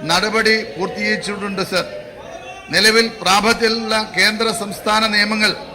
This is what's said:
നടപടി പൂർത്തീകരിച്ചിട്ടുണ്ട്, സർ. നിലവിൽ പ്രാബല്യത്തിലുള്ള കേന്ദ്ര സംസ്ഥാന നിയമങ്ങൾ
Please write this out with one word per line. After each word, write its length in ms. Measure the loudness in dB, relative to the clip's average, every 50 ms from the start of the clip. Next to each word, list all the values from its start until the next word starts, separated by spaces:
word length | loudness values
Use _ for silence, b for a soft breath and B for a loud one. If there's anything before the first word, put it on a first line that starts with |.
| 0 0
നടപടി 440 | 0 2 2 2 0 2 4 4 4 2 0 -6 -6
പൂർത്തീകരിച്ചിട്ടുണ്ട്, 880 | -6 -6 -6 -4 -4 -2 -2 -2 -2 -2 -6 -6 -6 -6 -6 -4 -4 -4 -2
സർ. 140 | -2 -2 -2 -4 -10 -12 -14 -14 -16 -16 -16 -14 -14 -14 -14 -14 -16 -16 -10 -2 0
നിലവിൽ 320 | 4 4 6 6 6 4 2 -2 -4
പ്രാബല്യത്തിലുള്ള 760 | 0 4 4 4 4 4 2 4 2 0 0 0 -2 0 0 0 -2 -2 0 2
കേന്ദ്ര 280 | 2 2 4 2 0 0 0 -2 -4
സംസ്ഥാന 400 | -6 -8 -4 0 2 2 2 2 2 2
നിയമങ്ങൾ 360 | 2 2 2 2 0 0 0 0 -2 -8 -14 -14